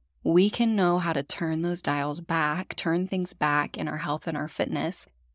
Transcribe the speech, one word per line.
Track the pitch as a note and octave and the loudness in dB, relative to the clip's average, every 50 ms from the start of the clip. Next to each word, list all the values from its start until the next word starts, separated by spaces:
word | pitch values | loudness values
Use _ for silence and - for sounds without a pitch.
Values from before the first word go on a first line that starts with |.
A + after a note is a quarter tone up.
| _ _ _ _ - | _ _ _ _ 0
we | D#3+ E3 F3 F#3+ G#3 | 4 6 6 6 6
can | - - A#3 A3+ A3 | 4 2 2 2 4
know | G#3 F#3 F3 F3 F3+ | 4 4 4 4 2
how | E3+ E3+ D#3+ | 2 0 0
to | C#3 | -2
turn | C#3+ - - - E3+ D#3+ D#3+ D#3+ | -2 -2 -4 -2 -2 -2 0 0
those | E3+ F3 F3 E3 - | 0 0 -2 -2 0
dials | - C#3+ C#3+ C#3+ D3 D3 E3+ | 0 0 0 0 -2 -4 -6
back, | E3+ - E3 E3 D#3 D3+ D3+ F3 F#3 - - | -4 -2 0 0 0 0 -2 -4 -6 -4 -4
turn | - - E3+ E3 F3 F#3 F#3 | -2 0 0 0 0 0 -2
things | F#3+ F#3 F3+ - - | -2 -2 -4 -4 -2
back | - D#3 D3+ D3 D3 D3 - - - | 0 0 2 2 2 0 -2 -4 -6
in | D#3+ D3+ | -6 -4
our | D3 D#3 | -4 -4
health | D3+ D3 D3 D3+ - - | -4 -4 -4 -4 -4 -6
and | D#3+ | -4
our | D3 D3 D3+ | -4 -6 -4
fitness | - - - - - D3 D3+ E3 F#3+ - - - _ _ _ _ | -2 -2 -2 0 0 -2 -2 -2 -2 -4 -4 -6 _ _ _ _